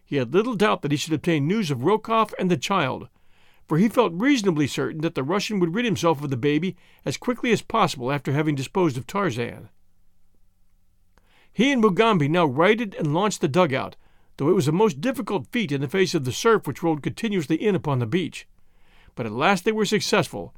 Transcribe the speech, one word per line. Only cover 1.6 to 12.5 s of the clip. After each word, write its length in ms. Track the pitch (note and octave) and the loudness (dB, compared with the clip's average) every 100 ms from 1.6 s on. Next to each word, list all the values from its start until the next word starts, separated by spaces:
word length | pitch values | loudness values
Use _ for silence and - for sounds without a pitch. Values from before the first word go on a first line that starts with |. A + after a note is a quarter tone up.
| E3+ | 0
of 80 | B2+ | 0
Rokoff 540 | C#3+ G#3+ - A3+ G#3+ - | 0 0 0 0 0 -2
and 140 | F#3 | 0
the 60 | E3+ | 0
child, 500 | - G3 C3+ G2+ - _ - - _ _ - | 0 0 0 -4 -10 _ -20 -20 _ _ -2
for 100 | D3+ | 2
he 100 | A3 | 4
felt 260 | C4 G#3 | 4 2
reasonably 540 | E3+ C4 C#4 G3 D#3 C#3+ | 2 2 2 2 2 0
certain 340 | - C3+ D#3 | -2 -4 -4
that 140 | E3 D3+ | -4 -4
the 80 | |
Russian 360 | C3+ G3+ - G#3 | -2 -2 -2 0
would 140 | F3 | 0
rid 120 | F#3+ A#3+ | 0 -2
himself 380 | F3 E3+ C#3+ | 0 0 0
of 60 | D3 | -2
the 80 | C3 | -2
baby 380 | C#3+ D3 F#3 - - - F3+ | 0 0 -2 -6 -18 -10 -8
as 120 | - | -6
quickly 340 | - A#3+ B3 | -4 -2 0
as 100 | G3+ | 0
possible 500 | - - F3 C3 A#2+ | 0 0 0 0 -4
after 200 | C#3 D3+ | -4 -2
having 240 | C#3 D#3 C#3 | 0 0 -2
disposed 420 | B2+ F#3+ E3+ B2 | -4 0 0 -2
of 100 | - | -6
Tarzan. 640 | G3+ F#3 A2+ A#2 - G#2+ - _ _ - _ - _ _ _ _ _ _ _ _ _ _ _ _ | -4 -2 -4 -8 -10 -18 -20 _ _ -20 _ -20 _ _ _ _ _ _ _ _ _ _ _ _
He 180 | - C4 | 0 2
and 120 | C4+ | 4
Mugambi 460 | G#3+ F3+ A3+ G3 C#3 | 2 4 4 4 2
now 160 | F3 | 2
righted 500 | D#3+ | 2